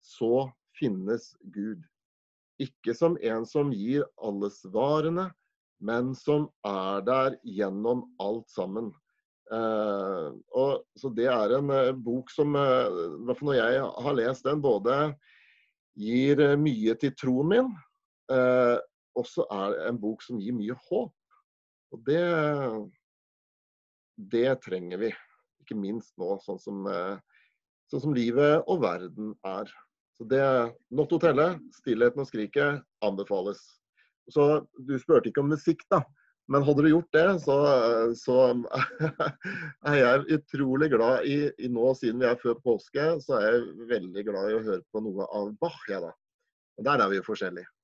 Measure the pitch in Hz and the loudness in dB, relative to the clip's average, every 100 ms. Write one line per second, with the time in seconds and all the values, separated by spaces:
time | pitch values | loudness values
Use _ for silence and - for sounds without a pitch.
0 | _ - 113 123 135 _ _ - 139 95 | _ -4 0 0 0 _ _ -6 -4 -2
1 | 95 117 - _ - 101 104 98 - _ | -4 -6 -6 _ -16 -10 -8 -10 -16 _
2 | _ _ _ _ _ _ 135 _ - 117 | _ _ _ _ _ _ -12 _ -6 0
3 | 165 170 113 113 113 - 143 113 107 139 | 0 0 -2 -4 -4 -2 -2 -2 -2 -2
4 | 139 _ 110 101 101 - 98 104 135 151 | -4 _ -8 -4 -6 -6 -6 -2 0 0
5 | 156 170 185 - _ _ _ _ 101 117 | 0 -2 -6 -10 _ _ _ _ -4 -2
6 | 127 127 - 147 151 _ 104 98 95 101 | -2 -6 0 0 0 _ -6 -4 -2 -2
7 | 98 131 131 - 120 98 101 98 113 123 | 0 2 0 -2 -10 -4 -4 -2 -2 -2
8 | 120 _ 98 113 113 - 92 101 113 85 | -4 _ -6 -6 -8 -8 -6 -6 -10 -14
9 | _ _ _ _ _ 113 113 110 107 101 | _ _ _ _ _ -4 -2 -2 -2 -2
10 | 95 92 78 57 _ 127 135 135 - - | -4 -6 -8 -10 _ -2 0 -2 -6 -12
11 | 135 113 123 120 104 131 143 135 127 131 | -8 0 0 2 2 2 2 2 2 0
12 | 117 123 127 - 147 143 139 127 120 90 | -4 -6 -6 -2 0 2 4 4 2 -2
13 | 85 76 117 123 147 131 113 131 123 - | -6 -6 -6 -4 0 2 2 2 -2 -6
14 | 151 139 117 131 135 151 143 104 104 135 | -4 0 -2 -2 -2 0 2 2 2 0
15 | 151 139 _ _ _ _ _ _ _ - | 0 -4 _ _ _ _ _ _ _ -10
16 | 104 120 135 143 147 147 151 117 107 113 | -2 2 4 4 4 4 2 2 0 0
17 | 139 - 131 127 151 214 262 190 _ _ | -2 -2 -2 0 2 2 2 -4 _ _
18 | _ _ - 131 127 127 120 120 - _ | _ _ -2 2 4 4 4 2 -2 _
19 | _ 120 117 - - 101 98 - 82 120 | _ -8 -6 -4 -4 -2 -2 -2 -4 -4
20 | 104 110 - 120 101 123 104 123 _ 190 | -6 -8 -10 -8 -6 -6 -6 -8 _ -4
21 | 247 _ _ _ _ _ _ _ _ 117 | -4 _ _ _ _ _ _ _ _ -12
22 | 117 156 175 165 151 147 131 110 101 _ | -2 0 0 0 0 0 -2 -6 -10 _
23 | _ _ _ _ _ _ _ _ _ _ | _ _ _ _ _ _ _ _ _ _
24 | _ - 95 113 127 127 - 92 90 90 | _ -20 -4 0 0 0 -4 -8 -6 -6
25 | 113 98 - _ _ _ - 110 98 110 | -6 -6 -18 _ _ _ -10 -8 -6 -8
26 | - - 90 98 - 95 - 101 98 92 | -10 -10 -6 -6 -6 -12 -10 -8 -6 -6
27 | 92 98 _ _ _ _ _ _ _ 139 | -6 -10 _ _ _ _ _ _ _ -6
28 | 143 131 117 120 147 156 - 185 107 87 | -2 0 0 4 4 4 2 0 0 -2
29 | 90 92 107 104 95 95 104 - _ _ | -8 -10 -12 -10 -10 -8 -10 -14 _ _
30 | _ _ 113 131 139 131 117 117 _ 127 | _ _ -2 0 2 2 0 -6 _ -4
31 | 151 165 165 135 165 170 - - - 113 | 0 2 2 4 2 0 -12 -12 -2 4
32 | 120 123 139 113 104 143 143 143 - _ | 4 2 -8 -6 -4 0 0 -2 -10 _
33 | 107 98 98 98 95 98 - _ _ _ | -4 -2 -4 -2 -4 -8 -14 _ _ _
34 | _ _ - - 143 151 - - 131 135 | _ _ -6 2 4 2 -2 -18 -6 -6
35 | - 147 117 143 143 151 - 156 - 185 | 4 4 4 -2 0 0 0 -2 0 0
36 | 139 _ _ _ - 139 139 143 156 156 | 0 _ _ _ -2 0 2 4 6 4
37 | 170 156 175 185 143 139 143 135 117 117 | 4 2 4 2 2 2 4 4 4 2
38 | 117 117 - 127 127 123 117 131 - - | 2 -2 2 4 6 4 -2 -4 -4 -2
39 | 156 - 120 - 185 202 160 - 147 143 | -6 -2 -6 -6 -12 -10 -12 -8 0 4
40 | 123 135 143 156 147 135 139 131 156 123 | 6 4 2 -2 -2 -4 0 2 2 4
41 | 117 127 135 143 147 - 120 120 123 131 | 4 2 2 0 -2 -4 -6 0 2 2
42 | 123 117 127 120 123 117 127 110 - 139 | -2 0 0 2 0 -2 0 0 -2 -2
43 | 151 165 139 131 104 120 117 80 117 117 | 0 -2 0 2 4 2 0 -12 -4 -4
44 | 90 92 104 98 101 110 110 92 - 107 | -2 -6 -4 -2 -2 -2 -2 -4 -4 -6
45 | 110 95 95 104 101 107 170 - - 95 | -6 -6 -6 -6 -6 -4 -6 -6 -8 -8
46 | 85 - _ _ _ _ _ - 113 143 | -8 -14 _ _ _ _ _ -6 0 2
47 | 101 98 92 104 95 87 92 _ | 2 0 -2 -6 -6 -8 -16 _